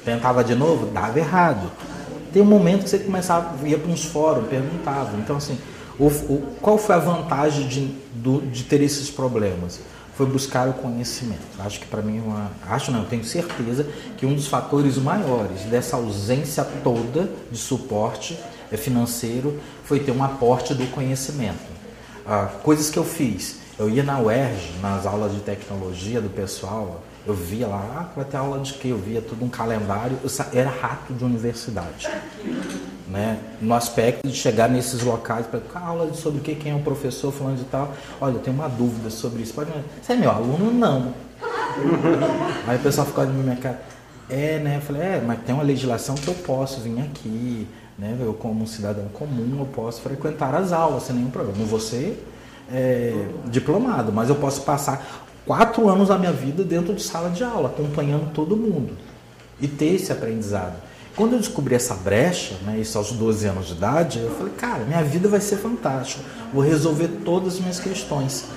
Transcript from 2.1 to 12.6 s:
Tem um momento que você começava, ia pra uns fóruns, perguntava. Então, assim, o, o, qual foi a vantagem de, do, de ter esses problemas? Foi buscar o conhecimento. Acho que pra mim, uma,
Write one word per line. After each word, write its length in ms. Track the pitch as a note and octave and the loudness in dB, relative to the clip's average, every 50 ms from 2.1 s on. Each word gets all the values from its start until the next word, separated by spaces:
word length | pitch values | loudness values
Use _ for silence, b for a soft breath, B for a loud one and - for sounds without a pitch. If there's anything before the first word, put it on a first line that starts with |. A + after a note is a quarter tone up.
| - - - - - | -10 -10 -10 2 6
Tem 80 | F#3+ | 8
um 40 | G3+ | 10
momento 380 | G#3 G#3+ G#3 F3+ E3+ F#3 G3 F#3+ | 10 10 10 10 8 6 6 4
que 60 | - | 2
você 100 | - F#3+ | 0 2
começava, 640 | - - F#3 F3+ F3 - F3 E3+ - - - C3 C#3 | 2 2 0 0 2 4 4 2 2 0 -4 -4 0
ia 120 | D3+ D3 D3+ | 2 2 2
pra 120 | D3+ F3 | 2 0
uns 140 | E3+ - - | -2 -2 -2
fóruns, 460 | - - D3+ D#3 D#3 D3+ B2+ A2 G#2+ | -2 0 2 4 4 4 4 2 0
perguntava. 680 | C3 C3 C3+ C#3+ E3 E3+ - D3+ C3+ C#3 C3 A2+ G#2 | 0 0 0 0 -2 -2 -2 -2 -2 -2 -2 -2 -2
Então, 220 | G#2 A2 - D3 C#3+ | -4 -2 -2 -2 -2
assim, 200 | C#3+ - C3+ A#2+ B B B B B B B B | -2 -2 -4 -6 B B B B B B B B
o, 100 | C#3 D3 | 4 6
o, 500 | D3 - - - C#3 D3 C#3 - - - | 6 4 0 0 0 0 0 -4 -8 0
qual 160 | - G#3 G#3+ G#3+ | 4 4 6 6
foi 180 | G#3+ - F#3+ | 6 6 4
a 40 | F3 | 4
vantagem 680 | D3+ E3 F3 D#3+ C#3+ - D3 C3+ D3 D#3 D3 C#3+ C3+ B2+ | 6 4 0 0 0 -2 0 2 2 2 2 2 0 0
de, 260 | A#2+ C#3 C#3 C3 - - - - - | 0 -2 -2 -2 -4 -8 -12 -12 -10
do, 280 | A#2+ A2+ C3 C3 C#3 | -4 0 2 2 2
de 240 | C3 C3+ A#2+ A#2 B2 | 2 -2 -4 -6 -2
ter 160 | - D#3 C#3+ | 2 4 4
esses 280 | C#3+ C#3+ C#3+ - C3+ - | 4 4 2 0 -4 -6
problemas? 680 | - - C3 B2+ B2 A#2 G#2+ G2 F#2 F2+ F2 F2 F2+ - B B B B B B - - | -6 -2 -2 0 2 2 2 2 0 -2 -4 -6 -8 -10 B B B B B B 0 0
Foi 80 | C#3 | 2
buscar 420 | C3 B2+ C3+ C3 - - C3 B2+ C3 | 2 2 0 -2 0 0 2 2 2
o 60 | C3 | 0
conhecimento. 640 | - - B2+ A#2 A#2+ B2 A#2 - - B2+ A#2+ G2+ D#2+ - - - - | -2 -4 -4 -2 -2 -4 -4 -6 -6 -4 -6 -6 -6 -8 -12 -10 -8
Acho 200 | F#2+ G#2 G#2 - | -6 -6 -6 -8
que 60 | - | -10
pra 160 | - - G#2+ | -6 -6 -4
mim, 180 | G#2 G#2+ G#2+ A2 | -2 -2 -2 -2
uma, 320 | A2+ A2 G#2+ G#2 G#2 G2+ F2 - | -2 -4 -4 -4 -4 -6 -8 -10